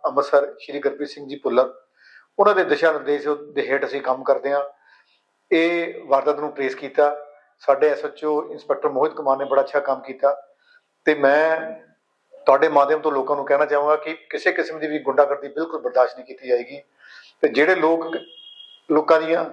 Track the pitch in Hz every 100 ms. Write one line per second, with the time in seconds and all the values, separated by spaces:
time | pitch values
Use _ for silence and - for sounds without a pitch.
0 | 147 135 135 143 143 - - 143 143 139
1 | 143 - 135 139 131 120 135 - _ _
2 | _ - _ - 202 196 175 143 165 151
3 | 135 147 147 147 - 143 123 139 135 139
4 | 127 127 135 131 139 143 143 _ _ _
5 | _ _ _ _ _ 165 165 170 170 -
6 | - 135 143 147 151 143 135 - 135 143
7 | 147 147 - - _ _ - 139 151 139
8 | - - 151 151 - - - 135 151 135
9 | 151 - 143 135 139 135 135 - 139 131
10 | 135 131 139 143 - _ _ _ _ _
11 | - 151 139 147 160 160 160 - _ _
12 | _ _ _ - - 139 156 147 139 156
13 | 156 139 - 147 139 143 147 147 147 151
14 | 156 160 _ - 185 175 160 160 151 151
15 | 131 135 143 143 139 151 160 156 123 131
16 | 120 127 127 127 127 123 123 139 _ _
17 | - - - _ 151 117 156 185 156 165
18 | - - - - - - - _ - 147
19 | 156 160 160 170 165